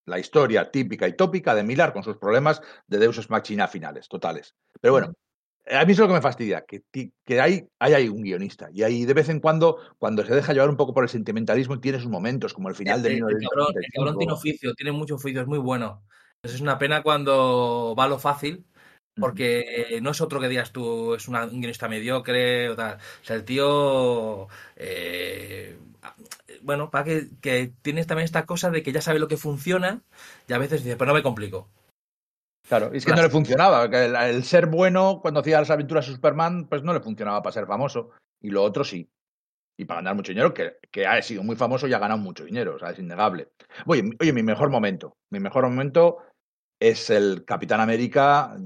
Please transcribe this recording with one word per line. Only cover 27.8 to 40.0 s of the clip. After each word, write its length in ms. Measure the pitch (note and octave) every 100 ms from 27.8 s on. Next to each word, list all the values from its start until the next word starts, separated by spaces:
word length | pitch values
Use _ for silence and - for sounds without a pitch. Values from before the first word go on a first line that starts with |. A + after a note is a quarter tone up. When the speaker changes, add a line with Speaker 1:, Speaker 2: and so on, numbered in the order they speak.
Speaker 3:
tienes 240 | D3 D#3 E3
también 200 | D#3+ E3
esta 200 | E3 D#3+
cosa 240 | F3 F3+
de 120 | D#3+
que 80 | D3
ya 80 | D3
sabe 180 | E3 D#3
lo 80 | D3+
que 100 | D3+
funciona, 640 | D3+ C#3+ D3+ F#3 F3+ A#3+ - - - - -
y 60 |
a 60 | B2
veces 260 | C#3+ D3+
dice, 120 | B2 A#2
"Pues 120 | C3
no 60 |
me 80 | D3+
complico". 440 | C3+ G#2 G2+ F#2+ - _ _ _ _ _ _ _ _ _ -
Speaker 1:
Claro, 220 | A#2 A2+
y 40 | C3+
es 80 |
que 80 | D#3+
Speaker 3:
Claro. 100 | D#3+
Speaker 1:
no 40 | E3
le 40 |
funcionaba, 580 | D#3 D3 D#3+ F#3+ C3 A#2
que 180 | B2 A#2+
el, 100 | A#2+
el 260 | A#2+ A#2+
ser 220 | B2+ F3 E3+
bueno 540 | D#3+ F#3 F#3 F#3+ G3
cuando 180 | E3 D3+
hacía 200 | D3+ D#3
las 100 | D3
aventuras 360 | D3 C#3+ D#3+ C3
de 80 |
Superman, 540 | C3 D3+ D3 E3 F3 C#3+
pues 140 | D3
no 100 | D#3+
le 80 | D#3+
funcionaba 400 | A2 G#2+ G#2 G#2
para 100 | G2
ser 140 | A2+ F#2+
famoso, 440 | G2+ C#3 A#2+ A#2 _ _ _
y 100 | G#2
lo 120 | G2
otro 180 | G#2 G2
sí, 240 | C#3 F2+ E2 _ _ _ _ _ _ -
y 60 |
para 140 | E2+ F2